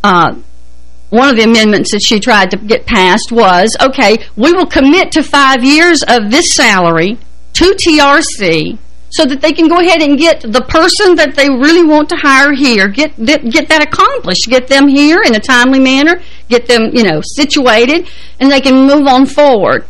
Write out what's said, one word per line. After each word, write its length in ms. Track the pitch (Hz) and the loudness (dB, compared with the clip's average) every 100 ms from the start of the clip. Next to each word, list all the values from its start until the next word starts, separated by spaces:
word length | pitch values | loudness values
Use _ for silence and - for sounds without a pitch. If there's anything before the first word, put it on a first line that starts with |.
uh, 300 | 202 180 151 101 - - - - - - - | 2 2 0 -2 -14 -14 -14 -14 -14 -14 -4
one 220 | 214 277 | 0 2
of 60 | 226 | 2
the 80 | |
amendments 480 | 220 226 220 202 202 | 2 2 2 0 -2
that 100 | 208 | -4
she 180 | - 214 | -2 -2
tried 300 | 254 214 190 | 0 0 0
to 80 | 196 | -4
get 260 | 208 220 | -4 -4
passed 480 | - 226 185 180 - | -2 0 2 0 0
was, 420 | 233 202 175 214 - | 0 2 2 0 0
okay, 380 | 262 262 214 226 - - | -2 0 0 0 -4 -2
we 160 | 269 | 0
will 140 | 349 339 | 2 0
commit 460 | - 269 349 339 | 2 2 2 0
to 100 | 320 | -4
five 420 | 269 285 269 269 | -2 0 2 2
years 380 | 254 302 349 320 - | 2 2 2 0 0
of 240 | 240 208 | -2 0
this 240 | 269 349 | -2 -2
salary 640 | - 240 196 170 165 180 233 - - - | 0 0 2 0 0 -2 -6 -12 -14 -10
to 200 | - 349 392 | -2 0 2
T 220 | 349 302 | 0 2
R 200 | 285 285 | 4 2
C, 580 | 302 - 190 165 165 220 - - - | 0 -4 -2 -2 -4 -10 -12 -14 -10
so 140 | - | -4
that 160 | 294 269 | -2 0
they 120 | 311 | -2
can 160 | 302 320 | 0 2
go 100 | 339 | 2
ahead 220 | 359 339 | 2 2
and 160 | 302 277 | 2 2
get 220 | 330 311 | 2 0
the 220 | 226 226 | -2 -4
person 520 | 254 330 349 349 403 | 0 0 0 2 2
that 200 | 339 302 - | 2 0 0
they 120 | 277 | 0
really 380 | 262 285 339 330 | 2 2 4 4
want 220 | 302 302 | 2 0
to 80 | 339 | -2
hire 360 | 294 269 277 | 0 2 2
here, 360 | 277 277 220 196 | 0 0 0 0
get, 280 | 202 302 - | -2 -6 -4
get, 240 | 220 302 233 | -2 -2 0
get 180 | 311 302 | -4 0
that 140 | 311 | -2
accomplished, 680 | 302 - 403 539 - 180 - | 0 0 0 -2 -6 -6 0
get 200 | 254 254 | -2 0
them 200 | 277 277 | 2 4
here 340 | 277 294 339 | 4 2 2
in 100 | 403 | 2
a 60 | 220 | 0
timely 380 | - 254 247 269 | 0 0 2 2
manner, 420 | 262 269 302 359 - - - | 2 2 0 -2 -6 -16 -2
get 180 | 240 240 | -2 0
them, 240 | 240 220 | 0 0
you 100 | 247 | 0
know, 180 | 202 156 | 0 -2
situated, 840 | - - 294 294 247 214 254 320 359 - - - | -6 -4 -2 0 2 2 2 0 -4 -12 -14 -2
and 100 | 269 | 0
they 100 | 277 | 2
can 260 | 269 262 269 | 2 4 4
move 200 | 285 277 | 4 2
on 180 | 254 269 | 2 2
forward 580 | - 294 233 156 127 - | 2 2 2 0 -2 -4